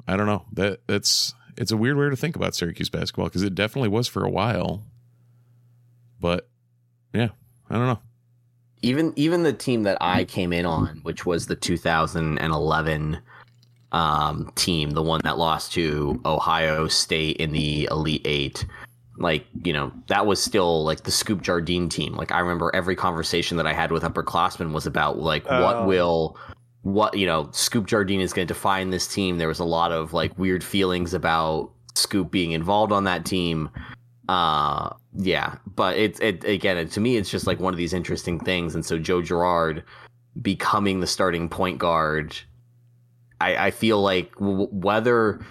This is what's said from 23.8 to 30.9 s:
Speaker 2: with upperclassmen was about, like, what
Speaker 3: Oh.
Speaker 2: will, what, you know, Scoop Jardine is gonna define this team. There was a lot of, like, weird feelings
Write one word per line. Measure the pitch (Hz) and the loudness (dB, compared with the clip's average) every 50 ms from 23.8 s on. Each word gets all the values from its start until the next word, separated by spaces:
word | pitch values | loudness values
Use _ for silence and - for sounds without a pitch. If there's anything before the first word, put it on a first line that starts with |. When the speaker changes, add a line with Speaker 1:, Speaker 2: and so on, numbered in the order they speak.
| 82 80 | 0 0
Speaker 2:
with | 82 78 80 | 0 0 0
upperclassmen | 82 - - 78 - - 87 85 90 - - 87 80 | -2 -2 -2 -4 -2 0 0 0 0 -2 -4 -6 -4
was | 76 78 - | -4 -4 -4
about, | 78 69 78 76 73 - - | -2 0 2 2 0 0 0
like, | 73 80 78 76 - | 0 0 0 0 0
what | - 135 127 127 110 101 | 0 2 2 4 2 2
Speaker 3:
Oh. | 117 113 | 2 2
Speaker 2:
will, | 98 95 90 87 87 85 82 80 78 - - - - - _ _ _ _ _ | 2 4 4 4 4 2 2 0 -2 -4 -10 -18 -18 -20 _ _ _ _ _
what, | - 95 98 104 107 104 - 101 | -4 0 2 2 2 2 2 2
you | 95 | 2
know, | 90 82 80 76 67 | 2 2 0 0 -2
Scoop | - - - - - 120 98 | -2 -2 -2 0 0 0 0
Jardine | - 117 107 98 92 101 95 | 2 2 2 2 2 2 0
is | 92 90 | 0 0
gonna | - 98 90 | 0 -2 -2
define | 82 85 - - 98 95 95 92 92 | -2 -2 -2 0 0 0 2 0 -2
this | 92 87 - - | -2 -2 -2 -4
team. | - 101 98 92 90 85 | -2 -2 0 0 0 0
There | 82 80 | 0 0
was | 78 82 | 0 -2
a | 87 | -2
lot | 85 82 82 85 85 | 0 2 2 2 2
of, | 85 80 80 82 | 0 -2 -2 -2
like, | 82 85 80 - - 90 | -2 0 0 -2 -2 -2
weird | 95 95 92 90 | 0 0 0 0
feelings | 82 - - 98 95 92 | -2 -2 0 2 2 2